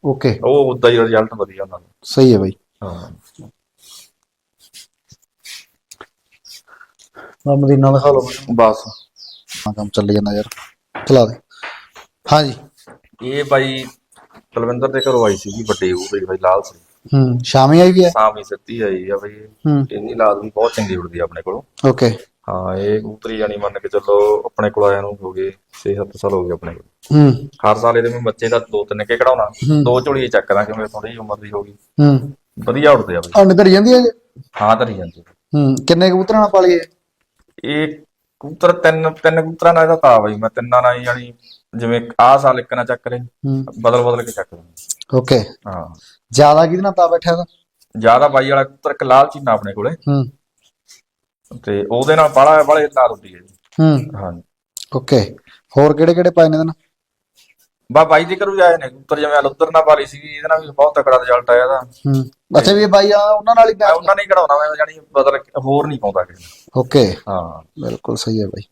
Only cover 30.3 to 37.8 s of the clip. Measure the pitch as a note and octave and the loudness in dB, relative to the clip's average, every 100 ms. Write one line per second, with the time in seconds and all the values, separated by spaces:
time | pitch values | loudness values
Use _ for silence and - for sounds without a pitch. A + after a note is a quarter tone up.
30.3 | A2+ - G2 G#2 A2 G#2+ G#2+ G#2+ A#2 G#2+ | -2 0 -2 -2 -6 -10 -12 -16 -16 -12
31.3 | G#2 G#2 G#2 G2+ G2+ _ - D3 C#3 C3+ | -14 -10 -12 -12 -18 _ 0 2 2 -2
32.3 | C#3+ _ - - B2 D3+ C3+ F#2 F2 - | -16 _ -12 -6 2 4 4 2 -6 -2
33.3 | A3 G3 F3+ G3 F#3+ G#3+ B3+ B3 - _ | 4 4 6 6 6 6 4 4 -2 _
34.3 | - - - G#2+ A2 A#2+ G2 E2+ E2+ _ | -20 -20 -4 0 0 0 -6 -12 -16 _
35.3 | _ _ D3 C#3+ C3 C3+ E3+ F#3 F#3 F#3+ | _ _ 0 0 0 0 2 4 2 0
36.3 | A3 G#3 F#3+ F#3 F3 E3 _ _ _ _ | 0 2 4 4 2 -2 _ _ _ _
37.3 | _ _ - A#2+ D3 | _ _ -16 -8 -4